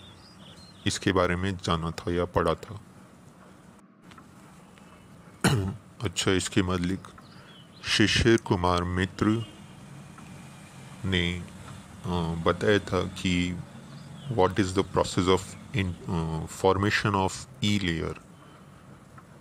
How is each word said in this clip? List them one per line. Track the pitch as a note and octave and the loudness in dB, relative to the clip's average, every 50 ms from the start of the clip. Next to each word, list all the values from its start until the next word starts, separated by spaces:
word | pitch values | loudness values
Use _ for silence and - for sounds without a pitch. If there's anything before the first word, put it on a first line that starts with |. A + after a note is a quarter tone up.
| - - - - - - - - - - - - - - - - - | -20 -20 -20 -20 -20 -20 -20 -20 -20 -20 -20 -20 -20 -20 -12 -6 -4
इसके | G#2+ - - - G#2+ | -2 -2 0 2 2
बारे | F#2 F#2 F2+ F2+ F2 | 4 4 4 4 2
में | F2 F#2 G2 F#2+ | 0 0 -2 -4
जाना | F2 - - E2+ E2 D#2+ E2 | -2 0 0 0 0 0 -4
था | D#2 - - F2+ | -6 -6 -4 -2
या | F2 F2 F2 | 0 0 0
पढ़ा | E2+ - G2 E2+ E2+ D#2+ | 0 0 2 2 2 0
था। | - - - G#2 G#2 - - - - - - - - - - - - - - - - - - - - - - - _ - - - - - - - - - - - - - - - - - - - - - - - - - - - - - | 0 -4 -12 -14 -14 -16 -20 -20 -20 -20 -20 -20 -20 -20 -20 -20 -20 -20 -20 -20 -20 -20 -20 -20 -20 -20 -20 -20 _ -20 -20 -20 -20 -20 -20 -20 -20 -20 -20 -20 -20 -20 -20 -20 -20 -20 -20 -20 -20 -20 -20 -20 -20 -20 -20 -6 -2 0
<clears throat> | - C#3+ G#2 F#2+ F#2+ - - - - - - | 2 2 2 0 0 -4 -6 -12 -20 -12 -6
अच्छा, | - G2 F2+ - - G#2 | -6 -6 -2 0 2 4
इसके | F#2+ F#2 - - - G#2+ F#2 | 4 2 2 0 2 2 2
मतलब | F2+ F#2 F2+ F2 F2 F#2+ - - - - - - - - - - - - - - - - - - | 2 2 0 0 0 -2 -4 -8 -12 -20 -20 -20 -20 -20 -20 -20 -20 -20 -20 -20 -20 -18 -10 -4
शिशिर | - - - G#2+ F#2+ - - - A#2+ A#2 | 0 4 4 6 6 6 4 6 6 6
कुमार | A2+ - - A2+ F2+ F2 F2+ F2+ F2 F2 | 6 4 2 0 2 4 2 2 2 2
मित्र | F2+ F2+ F#2 F#2+ F#2 - - G#2+ G#2 A2 A#2 A2+ - - - - - - - - - - - - - - - - - - - - - - - - - - - - - - - - | 0 0 0 0 0 0 0 2 2 2 0 -2 -6 -14 -20 -20 -20 -20 -20 -20 -18 -18 -18 -18 -20 -20 -18 -18 -18 -18 -18 -18 -18 -18 -18 -20 -20 -18 -18 -18 -18 -14 -8 -4
ने, | F#2+ F#2 F2 F2 E2+ F2+ F2 | 0 0 2 0 0 -2 -6
अ, | F2 - - - - - - - - - - - - F2+ F2 F2 E2 E2 E2 E2 E2 | -8 -12 -14 -16 -16 -16 -16 -16 -18 -18 -16 -10 -6 -4 -2 -2 -2 -2 -2 0 0
बताया | F2 F2 - G#2+ G#2+ G#2 G2+ | 0 0 2 2 2 2 2
था | - - F#2+ F2+ F#2 | 2 0 -2 -2 -2
कि | F#2+ F#2 - - F#2+ F2+ F2+ F2+ F2+ F2 F2 - - - - - - - - - - - - - - A#2 | -2 -4 -4 -2 0 0 0 0 -2 -4 -6 -10 -12 -16 -18 -18 -18 -18 -18 -18 -18 -16 -12 -8 -4 0
what | A2 F#2 F#2+ | 2 2 2
is | F#2 - G2 | 4 2 0
the | F#2 F#2 G2 F2+ | 2 2 0 0
process | - - F#2+ F2 - - G#2 F2+ | 2 2 0 0 0 2 2 4
of | F2+ F#2+ F2+ - - - - - - - | 4 4 4 2 -4 -14 -16 -12 -6 -2
in, | G2 F#2+ F2+ F2 - - - | -2 -2 -2 -4 -8 -6 -4
अ, | G2 E2 E2 D#2+ D#2+ D#2 E2 | -2 -2 -2 -2 -4 -4 -6
formation | D#2+ - - - F#2+ F#2+ F#2+ G2+ G#2+ - - - G#2+ G2+ | -8 -4 2 4 4 4 4 2 2 2 2 2 2 2
of | G2 F#2+ F#2 - - - - - - G#2+ | 2 2 0 -2 -6 -12 -14 -8 -2 0
E | G#2 G#2 G2+ | 2 2 2
layer, | F#2+ F2 E2 D#2+ D#2+ D#2+ D#2+ - - - - - - - - - - - - - - - - - - - - - - - - - | 2 0 -2 -2 -2 -6 -8 -10 -16 -20 -20 -20 -20 -20 -20 -20 -20 -20 -20 -20 -20 -20 -20 -20 -20 -20 -20 -20 -20 -20 -20 -20